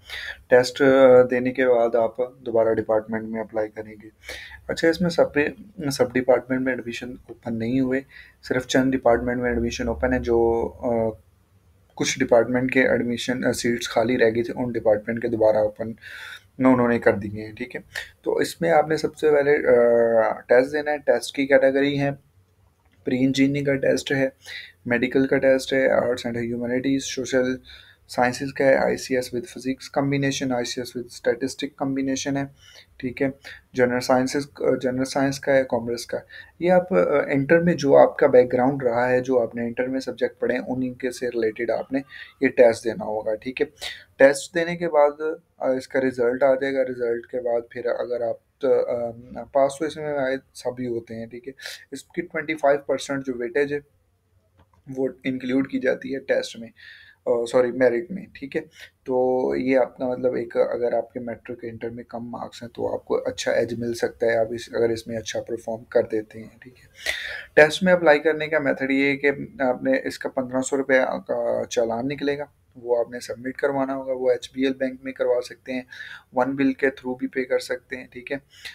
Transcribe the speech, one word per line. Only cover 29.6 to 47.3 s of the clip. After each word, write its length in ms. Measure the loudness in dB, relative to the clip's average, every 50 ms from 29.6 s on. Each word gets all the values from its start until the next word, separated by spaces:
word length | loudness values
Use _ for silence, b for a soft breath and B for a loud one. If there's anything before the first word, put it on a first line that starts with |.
| -6 -6 -6 -6 -8 -8 -4 -2
combination, 540 | -2 0 0 0 -2 -2 -2 -2 -4 -4 -2
आईसीएस 400 | -4 -4 -6 -6 -8 -8 -8 -8
with 120 | -10 -12 -12 -12 -6
statistic 480 | -2 -2 -2 -2 -2 -6 -6 -6 -10 -10 -8 -6 -6
combination 540 | -4 -2 -2 -2 -2 -4 -4 -4 -4 -4
है, 140 | -4 -4 -6 -10 B B B B B B B _ -10
ठीक 220 | -10 -8 -4 -2 -2
है। 120 | -4 -4 -6 B B B B B B -2
General 240 | 0 0 2 2 0
sciences, 500 | 0 2 2 2 2 0 -2 -4 -4 -6 -8 -4 0
अ, 120 | 0 0
general 280 | 0 0 -2 -2 -2 -4
science 340 | -2 -2 0 0 0 -2 -2
का 140 | 0 2 2
है, 120 | 2 2
commerce 400 | 0 -2 -4 -4 -4 -6 -8 -8
का। 220 | -8 -8 -10 -10 B B B B B B B 2
ये 60 | 4
आप, 240 | 4 4 4 2 2
uh, 400 | 2 2 2 2 0 0 0 0
inter 260 | 0 2 4 4 4
में 180 | 4 2 0
जो 180 | 0 2 6 8
आपका 320 | 8 8 6 4 4 4
background 580 | 6 6 6 6 6 4 2 2 2 2 0 0
रहा 220 | 0 0 2 2
है, 140 | 2 2 2
जो 180 | 2 2 2 2
आपने 280 | 0 0 -4 -6 -6
inter 220 | -6 -4 -4 -4 -4
में 120 | -4 -6
subject 380 | -6 -8 -6 -4 -4 -4 -4 -2
पढ़े 160 | -2 -2 -2
हैं, 80 | -2 -4
उन्हीं 320 | -4 -4 -4 -4 -6 -6
के 160 | -6 -6 -6
से 160 | -6 -4 -6
related 440 | -6 -2 -2 -2 -2 -2 -2 -4 -2
आपने 280 | -2 -2 -4 -4 -6 -6 -6 B B B B B B B -2
ये 60 | 2
टेस्ट 360 | 6 6 6 6 6 2 -2
देना 200 | -6 -6 -6 -6
होगा, 300 | -6 -6 -6 -4 -4 -6
ठीक 260 | -6 -6 -6 -4 -4
है। 60 | -4 -4 _ B B B B B B B B 6
Test 360 | 6 6 6 4 -4 -6 -4
देने 220 | -4 -2 -2 -4
के 100 | -4 -4
बाद, 540 | 0 2 4 4 4 2 0 -6 -6 -6 -8 _ _ _ -6 -2
अ, 100 | -2 -2
इसका 280 | -2 -4 -4 -2 0
result 420 | 0 0 0 0 0 0 2 2 2
आ 120 | 2 2
जाएगा। 280 | 2 0 -2 -2 -2 -2
Result 440 | -2 -2 -4 -2 -2 -2 -4 -6
के 140 | -8